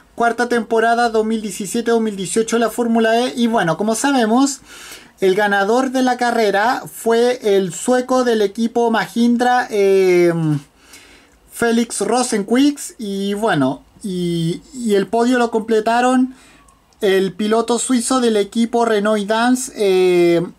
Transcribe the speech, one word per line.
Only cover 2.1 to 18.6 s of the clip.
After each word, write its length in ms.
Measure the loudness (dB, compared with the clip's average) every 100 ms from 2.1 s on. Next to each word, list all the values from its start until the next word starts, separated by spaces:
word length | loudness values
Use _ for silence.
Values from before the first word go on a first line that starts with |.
| -6
dieciocho 400 | -4 -2 0 0
de 40 |
la 100 | -2
Fórmula 500 | -2 0 2 2 2
E. 140 | 0 -2
Y 120 | 0
bueno, 280 | 0 0 -2
como 180 | -2
sabemos... 640 | -2 0 0 2 2 0 -2 -16 -20 -20 -20 -18 -2
El 140 | 0
ganador 560 | 2 2 2 2 0 0
de 120 | 0
la 140 | 0 0
carrera 680 | 0 0 2 2 0 -2 -6
fue 480 | -6 0 2 2 0
el 320 | 0 2 0
sueco 500 | -4 0 0 2 0
del 160 | 2 0
equipo 500 | 0 -2 -2 0 0
Mahindra, 800 | 0 -2 0 2 2 2 0 0
eh, 640 | 0 2 4 4 4 2 2 0 -2 -6 _ _ -20 -20 -20 _ _ _
Felix 480 | -4 0 0 -2 -4
Rosenqvist. 920 | -2 0 0 -2 0 2 2 0 -10 -12
Y 360 | -8 -6 -4
bueno, 500 | -2 0 0 0 -2 _ -14
y, 600 | -8 -4 -2 -2 -2 -4 -10
y 200 | -6 -2
el 120 | 0 0
podio 320 | 0 0 2
lo 140 | 0
completaron 840 | -2 -2 0 0 0 2 2 0 -4 -20 -20 _ _ _ -4
el 320 | 0 2 0
piloto 440 | -2 0 0 0 -2
suizo 420 | 0 -2 0 0
del 160 | 2 0
equipo 480 | 0 -2